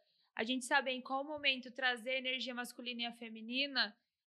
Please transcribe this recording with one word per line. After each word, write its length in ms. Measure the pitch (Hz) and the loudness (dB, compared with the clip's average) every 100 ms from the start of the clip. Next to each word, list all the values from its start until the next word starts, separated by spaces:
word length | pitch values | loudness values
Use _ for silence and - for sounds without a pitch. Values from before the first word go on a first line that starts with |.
| _ _ _ - | _ _ _ -4
a 80 | |
gente 220 | 226 254 254 | 0 0 4
saber 260 | 285 262 | 4 6
em 100 | 254 | -2
qual 220 | 247 269 | -2 -4
momento 480 | 294 294 285 262 247 | -4 2 2 2 -2
trazer 400 | 254 254 247 233 | 0 2 2 0
a 60 | 262 | 0
energia 360 | 254 254 233 | 0 -2 -2
masculina 480 | 247 240 - 240 240 | -4 -6 -8 -8 -4
e 40 | 240 | -6
a 80 | |
feminina, 840 | 233 226 220 220 254 285 254 214 - _ _ | -6 -12 -10 -4 0 0 2 0 -4 _ _